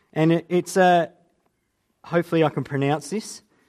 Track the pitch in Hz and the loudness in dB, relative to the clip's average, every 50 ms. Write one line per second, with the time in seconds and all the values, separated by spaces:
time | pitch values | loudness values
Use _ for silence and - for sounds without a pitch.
0 | _ _ - 156 160 165 165 170 - - 180 175 170 - - 190 180 180 175 170 | _ _ -2 0 2 2 2 0 -2 -2 -4 -4 -4 -2 0 2 4 4 4 4
1 | 160 - - _ _ _ _ _ _ _ _ _ _ _ _ _ _ _ _ _ | 2 -2 -8 _ _ _ _ _ _ _ _ _ _ _ _ _ _ _ _ _
2 | - - 170 175 165 - 170 160 156 143 - 151 131 - 147 135 139 143 156 151 | -10 -4 -4 -4 -2 0 0 0 0 0 0 -4 -6 -6 -4 -4 -2 -2 -2 -4
3 | - - 190 214 - - - - _ _ _ _ _ | -6 -8 -10 -10 -10 -12 -16 -20 _ _ _ _ _